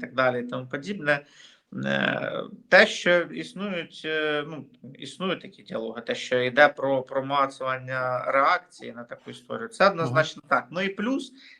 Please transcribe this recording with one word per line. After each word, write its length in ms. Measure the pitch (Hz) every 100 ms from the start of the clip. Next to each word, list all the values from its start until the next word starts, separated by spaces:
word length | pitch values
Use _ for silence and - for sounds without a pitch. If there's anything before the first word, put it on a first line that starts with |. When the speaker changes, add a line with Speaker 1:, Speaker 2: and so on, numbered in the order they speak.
Speaker 1:
так 120 | -
далі, 260 | 127 127 123
і 40 | 123
тому 200 | 131 127
подібне. 580 | 139 175 202 147 143 - - - _ _ 131 135
Е, 580 | - - - - - - - _
те, 180 | 185 214
що 320 | - 175 175
існують, 840 | 165 - 160 180 202 180 156 - 156
е, 380 | 156 156 147 147
ну, 180 | 151 135 _ 120 135
існують 420 | 135 - 180 160
такі 220 | - -
діалоги, 380 | 104 113 113 117
те, 140 | 117 123
що 240 | - 127
йде 260 | 123 123 147
про 340 | 139 135 135
промацування 1200 | 127 135 135 139 135 - 131 131 127 131 127 123 -
реакції 640 | 135 147 180 - - 120
на 100 | 117
таку 280 | 120 - -
історію, 360 | 120 - 113 113
це 160 | -
Speaker 2:
Мгм. 100 | 196
Speaker 1:
однозначно 500 | 165 156 139 156 - -
так. 200 | 131 123
Ну 100 | 165
і 80 | 196
плюс, 440 | 196 214 277 - - -